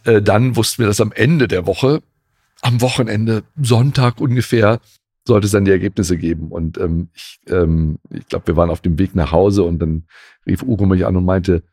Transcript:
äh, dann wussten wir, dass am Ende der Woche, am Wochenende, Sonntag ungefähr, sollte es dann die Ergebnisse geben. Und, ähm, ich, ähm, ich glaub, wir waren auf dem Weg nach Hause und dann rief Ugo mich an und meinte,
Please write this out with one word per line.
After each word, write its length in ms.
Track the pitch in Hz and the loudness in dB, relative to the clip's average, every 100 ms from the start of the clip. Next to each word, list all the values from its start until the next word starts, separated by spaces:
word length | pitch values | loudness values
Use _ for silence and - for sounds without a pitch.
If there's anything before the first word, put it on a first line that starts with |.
| - | 2
äh, 140 | 107 | 2
dann 340 | 104 104 127 117 | 4 2 2 0
wussten 240 | 110 - | -2 0
wir, 80 | 104 | 0
dass 140 | 104 | 0
am 100 | 107 | -2
Ende 380 | - 120 165 117 | 0 2 2 2
der 160 | 90 87 | 0 -2
Woche, 340 | 117 135 151 - _ _ _ _ _ | 0 0 0 -6 _ _ _ _ _
am 180 | 123 120 | -2 0
Wochenende, 640 | 127 131 110 104 113 110 - - | 0 0 -2 -2 0 -2 -4 -4
Sonntag 600 | 123 117 139 135 123 120 | 0 2 2 2 0 0
ungefähr, 580 | 131 123 - 117 104 117 - _ _ _ - | -2 -2 0 2 2 0 -6 _ _ _ 0
sollte 200 | 107 101 | 2 2
es 40 | |
dann 140 | 101 98 | 2 4
die 60 | |
Ergebnisse 440 | 92 95 - 87 85 | 2 0 -2 -2 -2
geben. 380 | 82 80 78 | -2 -4 -8
Und, 240 | 85 82 82 | -6 -6 -4
ähm, 320 | 90 82 87 | -4 -4 -6
ich, 280 | - - - - | -12 -20 -16 -4
ähm, 500 | 92 82 80 78 78 - | 0 2 2 0 -4 -10
ich 180 | - - | -16 -8
glaub, 200 | - - | -6 -2
wir 80 | 80 | 0
waren 140 | 85 | 0
auf 100 | - | 0
dem 180 | 90 78 | -2 -2
Weg 160 | 95 | -2
nach 200 | 92 73 | -2 0
Hause 300 | 82 101 101 | 2 2 2
und 160 | 85 82 | 0 0
dann 260 | 80 80 - - - _ - | -2 -4 -8 -20 -20 _ -4
rief 180 | 90 | -4
Ugo 220 | 127 104 98 | -2 -2 0
mich 200 | 92 101 | 0 -2
an 120 | 92 | -2
und 80 | 90 | 0
meinte, 380 | 95 90 82 - | -2 0 -2 -4